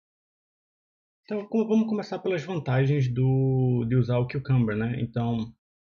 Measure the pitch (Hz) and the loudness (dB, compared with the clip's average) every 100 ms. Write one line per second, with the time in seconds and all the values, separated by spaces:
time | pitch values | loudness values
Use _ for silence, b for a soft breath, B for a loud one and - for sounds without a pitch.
0 | _ _ _ _ _ _ _ _ _ _ | _ _ _ _ _ _ _ _ _ _
1 | _ _ - 208 196 226 220 220 220 214 | _ _ -10 -8 -2 -2 2 2 2 -2
2 | - 185 - 175 147 180 135 127 135 147 | -4 -6 -4 -4 -4 -6 0 2 2 2
3 | 127 123 131 131 135 131 127 123 117 127 | 0 2 2 2 2 2 2 0 2 2
4 | 113 123 123 139 131 127 113 104 113 123 | 2 0 -2 -4 0 2 2 0 -4 -4
5 | 117 120 117 117 107 - _ _ _ | -4 -2 -2 -2 -6 -12 _ _ _